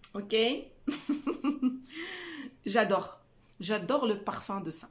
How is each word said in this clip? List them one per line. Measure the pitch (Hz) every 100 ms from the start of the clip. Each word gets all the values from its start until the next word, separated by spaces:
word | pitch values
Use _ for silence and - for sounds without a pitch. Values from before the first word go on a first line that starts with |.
| -
Ok? | 202 202 220 233 294 - - -
<laughs> | - - - - - 277 294 254 - - 320 349 359 349 311 269 -
J'adore. | - 214 202 190 - - _ _ _ -
J'adore | 170 208 175 277 247
le | 202
parfum | 208 - - 196
de | 165
ça | 151 -